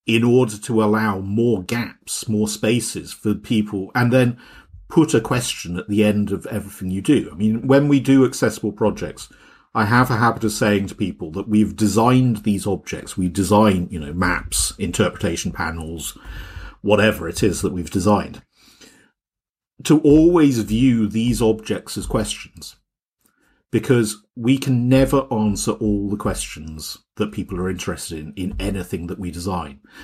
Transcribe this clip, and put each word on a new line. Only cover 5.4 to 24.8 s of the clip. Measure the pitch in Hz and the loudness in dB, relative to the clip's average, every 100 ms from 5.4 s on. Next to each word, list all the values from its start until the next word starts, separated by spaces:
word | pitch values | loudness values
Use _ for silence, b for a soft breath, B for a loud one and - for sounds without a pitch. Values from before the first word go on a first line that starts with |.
| - - 87 87 | -4 -8 -8 -8
at | - | -2
the | 104 | 2
end | 104 104 101 | 2 2 -2
of | 98 - | -4 -6
everything | 104 - - 92 | -8 -8 -10 -6
you | 95 | -4
do. | 95 131 - | 2 2 2
I | 82 | -2
mean, | 107 113 131 | 0 0 4
when | 139 143 | 4 6
we | 139 | 2
do | 131 135 | 4 4
accessible | 123 - 120 - 107 | 4 2 -2 -2 -6
projects, | - 107 - - - - b b b b 117 | 0 -2 -2 -8 -12 -18 b b b b -2
I | |
have | 104 123 127 | 2 4 4
a | 113 | 2
habit | 117 107 110 | 0 0 -2
of | |
saying | - 110 101 98 | 0 2 2 0
to | - | -4
people | 95 - 82 | -6 -6 -10
that | 90 101 | -8 0
we've | 107 101 85 | 2 2 0
designed | 107 98 120 127 127 107 | 0 4 4 4 4 0
these | 110 98 101 | -2 -2 -2
objects, | 92 - - - - | -4 -6 -12 -10 -4
we've | 90 | -2
designed, | 90 90 104 107 92 85 | 0 4 6 6 4 -2
you | 82 | -8
know, | 73 | -8
maps, | 85 90 85 - - - - | -2 -2 -2 -4 -4 -4 -4
interpretation | 92 - - - 98 85 92 | -6 0 0 0 -4 -4 -6
panels, | - 82 82 80 82 - - B B B B B B | -6 -8 -6 -10 -10 -12 -14 B B B B B B
whatever | 101 104 107 85 82 | 2 4 4 0 -6
it | - | -2
is | 101 80 | 0 0
that | 90 | -4
we've | 87 82 | -4 -4
designed, | 98 92 101 - - _ b b b b b b b _ _ _ _ _ _ | 0 2 2 0 -12 _ b b b b b b b _ _ _ _ _ _
to | - 156 | 2 4
always | 151 156 165 175 143 120 | 6 6 6 6 4 2
view | 104 110 131 117 104 | 0 2 4 4 0
these | 110 120 107 | 0 0 2
objects | 110 107 - 101 - 104 | 2 2 -2 -8 -6 -10
as | - | -4
questions, | 113 104 - - - - - _ _ _ _ _ _ _ _ - | -4 -4 -8 -12 -18 -20 -20 _ _ _ _ _ _ _ _ -4
because | 113 - 120 107 - _ - | -2 2 2 2 -4 _ -4
we | 117 135 | 0 0
can | 131 123 | 2 0